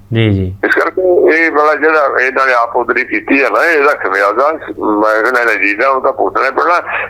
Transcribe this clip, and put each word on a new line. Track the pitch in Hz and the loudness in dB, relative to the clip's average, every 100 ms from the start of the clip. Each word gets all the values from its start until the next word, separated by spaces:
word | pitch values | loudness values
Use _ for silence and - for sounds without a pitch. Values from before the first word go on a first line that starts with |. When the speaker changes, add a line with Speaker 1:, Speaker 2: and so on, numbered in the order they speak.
| - | -6
Speaker 1:
ਜੀ, | 113 110 | 0 0
ਜੀ। | 98 92 95 | 0 -2 -4
Speaker 2:
ਇਸ | - | -2
ਕਰਕੇ | - 160 185 185 180 - 160 | 0 -2 0 0 2 4 2
ਇਹ | 165 | 2
ਬੜਾ | 147 151 | 2 2
ਜਿਹੜਾ | 147 156 156 139 120 131 | 2 2 2 0 0 0
ਇਹਨਾਂ | 135 135 | 0 0
ਨੇ | |
ਆਪ | 123 120 123 | 2 0 -2
ਉਧਰੀ | 120 120 | -2 -2
ਕੀਤੀ | 123 107 - 139 | -4 -6 0 0
ਹੈ | 123 | 2
ਨਾ, | 104 160 | 0 2
ਇਹਦਾ | 156 139 | 2 2
ਖਮਿਆਜ਼ਾ | 135 98 98 101 110 143 160 - - | 0 -2 0 2 2 0 -2 -8 -6
ਮੈਂ | 107 104 107 107 | -2 0 2 0
ਕਹਿੰਦਾ | 113 127 | 0 0
ਇਹਨਾਂ | 117 | 0
ਜੀ | 104 98 | 0 -2
ਦਾ | 104 135 | 0 0
ਉਹ | 131 | 0
ਤਾਂ | 139 | -2
ਭੁਗਤਣਾ | 131 101 110 | -2 -2 -2
ਹੀ | 123 | -2
ਪੈਣਾ। | 143 151 175 - - - | 0 0 0 -2 -8 -4